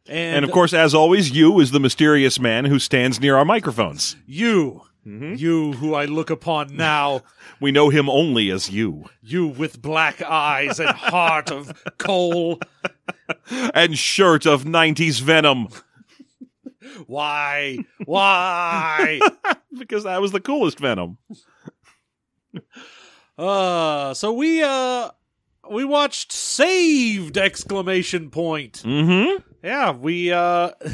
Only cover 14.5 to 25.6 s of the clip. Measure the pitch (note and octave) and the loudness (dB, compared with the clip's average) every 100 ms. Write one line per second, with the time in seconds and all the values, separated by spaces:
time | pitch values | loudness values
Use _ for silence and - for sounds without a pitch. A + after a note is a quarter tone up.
14.5 | C#3+ C#3+ E3 D#3+ D3+ D#3+ A#2 C3+ D#3+ D3+ | 2 2 2 2 2 0 0 2 4 4
15.5 | B2+ A2 - _ _ _ _ - _ B3+ | 2 -2 -10 _ _ _ _ -20 _ -20
16.5 | _ C4 _ B3+ B3+ C#3 C#3 D3 D3 C#3+ | _ -20 _ -20 -20 -12 -6 -4 -4 -4
17.5 | C#3+ C#3+ B2+ - - G3+ F#3+ G3 F#3 F#3 | -4 -4 -8 -12 -14 -2 2 4 4 2
18.5 | F3 F3 E3 D#3+ D#3 D#3 D#3 G#4 - G4+ | -2 -2 -2 -2 0 0 2 0 0 -6
19.5 | - _ B3+ B3 G#3+ G#3 F#3 G3+ F#3+ F3+ | -6 _ -18 -8 -6 -4 -2 -2 -2 -4
20.5 | D4 F3+ - C#3 G2+ F2 F#2+ - G#3+ _ | -2 -2 -2 -2 -2 -4 -12 -20 -20 _
21.5 | _ - - _ _ _ _ _ _ _ | _ -20 -20 _ _ _ _ _ _ _
22.5 | E3+ - B3 - - - _ _ - F3+ | -20 -20 -20 -20 -20 -20 _ _ -8 -2
23.5 | G3 F#3 F3 D#3+ D3 C#3 C3+ G#3 A#3 D#4 | 0 0 0 0 -2 -4 -4 -4 0 0
24.5 | D#4+ D4 C4+ B3+ B3 A3+ - _ _ _ | 2 0 0 -2 -4 -6 -12 _ _ _
25.5 | _ | _